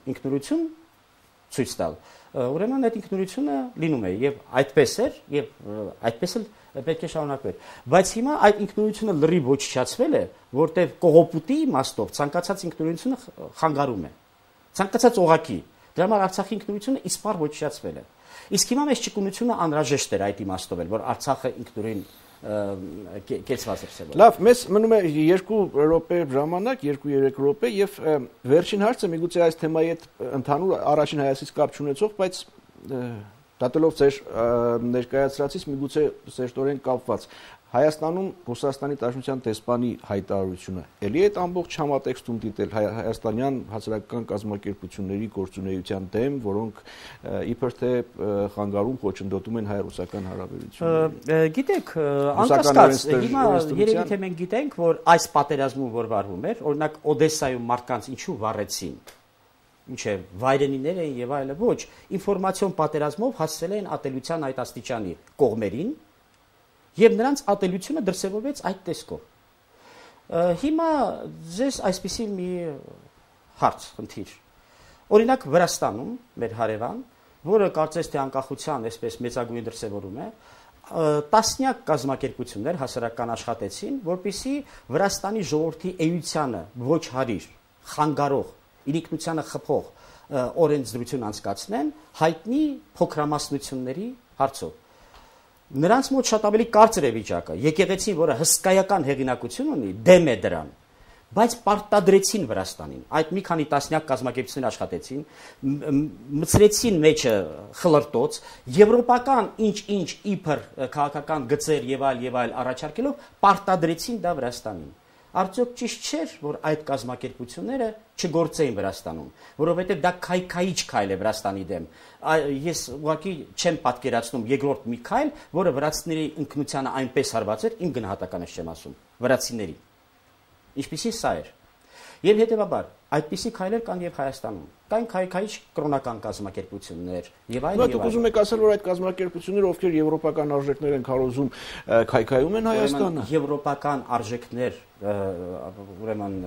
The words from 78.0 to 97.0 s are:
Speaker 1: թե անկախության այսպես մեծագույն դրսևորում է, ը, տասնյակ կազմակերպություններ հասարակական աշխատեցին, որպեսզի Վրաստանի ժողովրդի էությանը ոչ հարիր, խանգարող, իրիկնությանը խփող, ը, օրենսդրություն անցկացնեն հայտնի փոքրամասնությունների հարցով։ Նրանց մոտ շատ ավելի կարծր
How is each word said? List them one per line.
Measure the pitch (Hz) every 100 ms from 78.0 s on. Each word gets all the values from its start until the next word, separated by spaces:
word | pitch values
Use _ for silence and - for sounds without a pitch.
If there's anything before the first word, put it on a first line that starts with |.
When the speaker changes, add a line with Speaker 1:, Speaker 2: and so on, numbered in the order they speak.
| 156
Speaker 1:
թե | 147
անկախության | 135 135 131 139 - 143 113
այսպես | - 117 - 123
մեծագույն | 127 117 117 110
դրսևորում | - 110 101 98 110
է, | 202
ը, | - - - - _ - - 156 147 147
տասնյակ | 220 214 - 262 - -
կազմակերպություններ | 151 131 127 131 107 120 101 123 175
հասարակական | 131 123 117 113 117 113
աշխատեցին, | - 113 101 - 208 277 175
որպեսզի | 180 208 190 262 285 277 - - 139
Վրաստանի | 196 196 196 220 160
ժողովրդի | 151 160 156 185 180 160
էությանը | 175 - 165 139 104 80 123 123
ոչ | 160 -
հարիր, | 127 131 95 - - _ _ -
խանգարող, | - 151 139 143 135 92 - _ _ -
իրիկնությանը | 160 - 156 - 160 156
խփող, | 143 - 139 -
ը, | - - - - 139 123 -
օրենսդրություն | 156 147 117 120 120 135 107
անցկացնեն | 107 104 101 - 226 302 - - -
հայտնի | 160 165 214 269 311 254 - -
փոքրամասնությունների | 170 156 147 147 - 143 - 131 127 143 226 254 _ -
հարցով։ | 135 - 82 - _ - - - - _ _ _ _
Նրանց | 135 165 247 262
մոտ | 269 240
շատ | 214 208
ավելի | 214 233
կարծր | 208 220 202